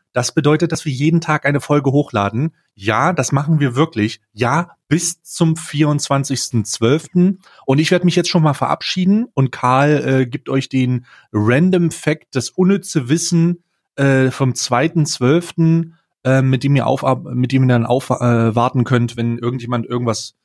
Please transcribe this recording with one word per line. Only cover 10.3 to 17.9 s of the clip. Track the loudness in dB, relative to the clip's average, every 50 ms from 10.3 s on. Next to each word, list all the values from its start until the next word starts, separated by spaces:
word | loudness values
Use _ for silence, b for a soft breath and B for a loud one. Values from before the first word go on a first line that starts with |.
| -4 -8 -6 -4
euch | -2 -2 -2 -2
den | -2 0 0 0 0 -2 b b b b b b -2
Random | 0 2 2 4 4 4 4 4 2 2 0
Fact, | -2 -4 -4 -4 -4 -4 _ _ -6
das | -6 -6 -4
unnütze | -2 0 2 2 2 0 -2 -4 -4 -4 -2 0
Wissen, | 0 -2 0 0 0 2 2 2 0 -4 _ _ _ _ _ _ _
äh, | 0 2 2 4 4 2 0
vom | 0 -2 -2 -2 -2
zweiten | -4 -4 -2 0 0 0 0 0 0 -2
zwölften, | -2 -2 0 2 2 2 2 0 -2 -2 0 2 4 4 2 0 -4 B B B B B _ -2
äh, | 0 2 2 2
mit | 2 0 0 2
dem | 2 2
ihr | 2 2
auf, | 0 0 0 0 0 0 -2 -4
mit | -6 -4 -2 -2 0 2
dem | 2 4
ihr | 4
dann | 4 2 2
auf, | 0